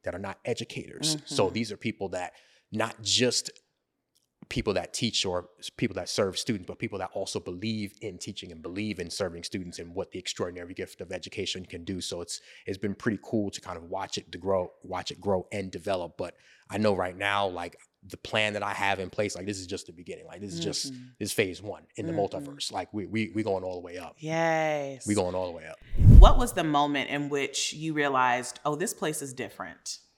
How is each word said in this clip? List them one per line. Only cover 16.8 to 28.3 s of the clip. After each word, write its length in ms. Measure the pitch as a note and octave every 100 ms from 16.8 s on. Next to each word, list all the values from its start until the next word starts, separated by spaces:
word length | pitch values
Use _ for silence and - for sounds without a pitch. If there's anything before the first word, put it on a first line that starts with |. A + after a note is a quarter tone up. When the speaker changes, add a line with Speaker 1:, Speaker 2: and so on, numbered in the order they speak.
| G#2+ F#2
Speaker 1:
right 200 | F2+ F2+
now, 300 | G2+ G2+ G2
like, 300 | F2+ F2 - - _ F#2+
the 100 | -
plan 360 | - A2 G#2+
that 100 | G#2
I 100 | G2+
have 260 | G2 G2 F#2+
in 120 | F#2
place, 240 | - G#2 F#2+
like, 100 | F#2+
this 140 | G2
is 80 | F2+
just 180 | F#2+ -
the 60 |
beginning. 320 | E2+ F2 F2+ E2+
Like, 140 | E2+
this 120 | G3+
is 80 | E3
just, 320 | E3+ - C#3+
Speaker 2:
Mm-hmm. 100 | B2+ B2+ _
Speaker 1:
this 100 | G#2+
is 40 |
phase 280 | - G2 F2
one 220 | G#2 E2+ - -
in 100 | E2
the 60 |
Speaker 2:
Mm-hmm. 240 | E2 G2 F#2+ C#2+
Speaker 1:
multiverse. 220 | C#2+ -
Like, 200 | G2 F2
we, 140 | G#2+ F2
we, 260 | G#2+ G#2+ G#2
we 80 |
going 200 | G#2+ F#2+
all 100 | F#2 F2+
the 60 | F2
way 140 | F2+
up. 160 | F2 -
Speaker 2:
Yes. 880 | D#3 D#3+ E3 D#3+ D#3 D3+ C#3 C3+ -
Speaker 1:
We 80 |
going 220 | G#2 F2+ F#2
all 100 | F2+
the 60 |
way 160 | E2 D#2
up. 100 | - - - F#2+ -
Speaker 2:
What 220 | A3+ C4
was 140 | A#3+
the 100 | G3
moment 480 | D#3+ D3 D3 C#3+ B2
in 180 | C#3+ C#3+
which 420 | C#3+ C#3 - -
you 200 | D#3 D#3+
realized, 680 | D3+ D3 C3 B2+